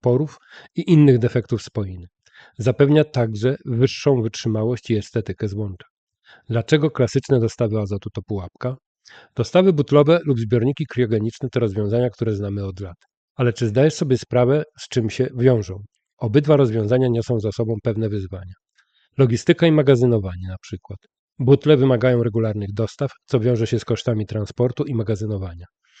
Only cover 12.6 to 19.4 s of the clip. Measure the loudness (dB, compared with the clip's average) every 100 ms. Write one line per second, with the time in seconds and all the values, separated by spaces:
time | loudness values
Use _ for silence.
12.6 | -8 -10 -14 -16 _ _ _ -2 -2 0
13.6 | -2 2 2 0 -2 -2 0 0 2 0
14.6 | -2 -14 -6 -4 -2 -2 -4 2 2 2
15.6 | -2 -10 -16 _ _ -8 0 0 4 4
16.6 | 4 0 0 2 2 0 -2 -2 -2 -4
17.6 | -4 -4 -4 -2 -4 -4 -8 -12 -16 -20
18.6 | _ _ _ _ _ 2 2 2